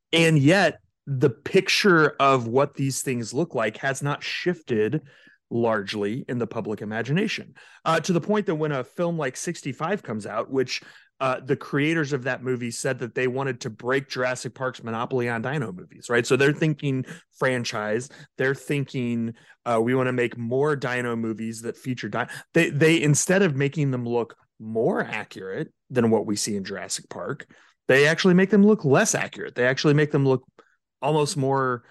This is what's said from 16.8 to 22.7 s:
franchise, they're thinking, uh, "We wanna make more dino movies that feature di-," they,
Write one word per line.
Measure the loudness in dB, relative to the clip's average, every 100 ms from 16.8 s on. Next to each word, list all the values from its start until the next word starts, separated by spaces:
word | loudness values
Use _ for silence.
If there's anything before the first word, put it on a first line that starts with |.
| -2 -4 -6 -12 _ _
franchise, | -2 -2 -4 -6 -4 -4 -6 -16 -16 -4
they're | -4
thinking, | -2 -4 -4 -4 -4 -4 -2 -4 -8 _ _
uh, | -2 0
"We | 2 2
wanna | 0
make | 0 -2 -4
more | -4 0 0 0
dino | -2 -2 -2 -2
movies | -4 -4 -8 -8
that | -10 -10
feature | -8 -8 -6
di-," | -4 -6 -10 -2
they, | 2 2